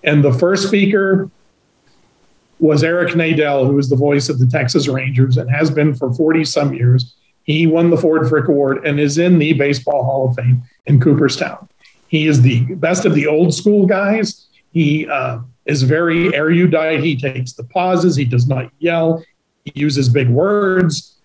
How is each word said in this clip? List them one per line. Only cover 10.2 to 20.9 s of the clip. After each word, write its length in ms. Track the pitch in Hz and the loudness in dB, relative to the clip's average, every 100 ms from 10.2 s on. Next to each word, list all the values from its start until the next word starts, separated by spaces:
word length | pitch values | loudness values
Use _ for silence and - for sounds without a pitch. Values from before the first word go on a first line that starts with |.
| 131 | -2
of 60 | 123 | -2
Fame 280 | 123 127 - _ - | 0 0 -2 _ 0
in 140 | 139 | 2
Cooperstown. 680 | 127 143 139 - 143 - - _ _ _ _ | 4 2 0 -2 -8 -10 -20 _ _ _ _
He 200 | 156 156 | -2 2
is 140 | 143 | 4
the 200 | 127 120 123 185 | 4 2 -2 -2
best 300 | 160 180 - | -2 0 0
of 100 | 151 | 0
the 120 | 151 | 0
old 260 | 151 170 | 0 0
school 320 | - 208 208 185 | 0 0 2 2
guys. 640 | 190 202 220 214 - _ _ _ | 0 0 -2 -4 -8 _ _ _
He, 360 | 165 147 151 151 | -2 0 0 -4
uh, 320 | 143 127 120 120 _ - | -6 -6 -8 -12 _ -6
is 180 | 143 | -2
very 500 | 127 156 170 165 175 | 0 0 0 0 -2
erudite. 680 | 143 156 170 180 156 160 160 | -2 0 2 2 2 0 -2
He 140 | 165 135 | -2 -4
takes 360 | 139 131 127 | -6 -6 -10
the 100 | - | -12
pauses. 520 | 120 - 180 180 175 147 | -8 -4 -2 0 0 0
He 80 | 131 | -2
does 220 | 123 123 | 0 0
not 240 | 131 127 _ | -2 -6 _
yell. 440 | 170 170 160 165 165 _ _ _ - | -4 0 0 -2 -6 _ _ _ -16
He 60 | - | -4
uses 320 | 147 139 131 | -4 0 0
big 200 | 120 123 | 2 2
words. 880 | 120 190 208 196 185 175 | 0 0 0 0 0 0